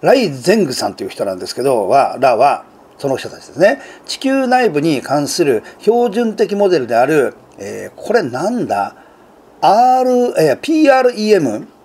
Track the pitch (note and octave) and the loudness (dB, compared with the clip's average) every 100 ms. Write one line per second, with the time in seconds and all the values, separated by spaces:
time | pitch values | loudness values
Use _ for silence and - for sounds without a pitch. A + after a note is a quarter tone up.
0 | D#3 C4 G#3 C3+ B2 A3 F#3 - G#2 F#2+ | 4 2 2 -4 0 2 0 -2 -6 -6
1 | G2 - G2+ F#2 F#2 - C3 A#2+ F#2+ C3+ | -12 -6 -6 -6 -10 -4 0 0 2 2
2 | A#2 A#2+ C3 A2+ C#3 A#2+ - - - - | 2 2 2 4 2 0 -6 -20 -20 -10
3 | C#3 C3 - - - - G3 C#4 - - | -6 -6 -8 -16 -18 0 2 2 -8 -20
4 | - - C4+ C4+ B3+ B3+ A#3 D3 D#3+ C3+ | -16 -6 -2 -2 0 0 2 0 -2 -2
5 | - C#3+ C#3+ - D3+ A2 - - - A#3+ | -2 -4 -4 -2 0 0 -4 -6 0 0
6 | A#3+ G3 A#3 G3+ A3 G3+ G3+ E3+ A#2 A#2 | 0 -2 -4 -2 -4 0 0 0 0 0
7 | C3+ D#3 A#2 - - - G2 G2+ F#2+ - | 2 2 0 -4 -20 -18 -14 -12 -14 -16
8 | - A#3 D#3 B2 F3+ B3 C3+ G2+ G2+ - | -2 -2 -2 -4 -4 -4 -4 -4 -4 -10
9 | - _ _ _ _ _ D#3 G3+ B3+ B3+ | -20 _ _ _ _ _ 2 4 4 2
10 | B3+ B3 B3 - D#3+ - - D#4 D4+ C4 | 2 0 0 0 0 0 -2 2 4 4
11 | B3+ A#3+ G#3+ G3+ C#3 G#2+ - _ | 2 0 2 2 2 -4 -10 _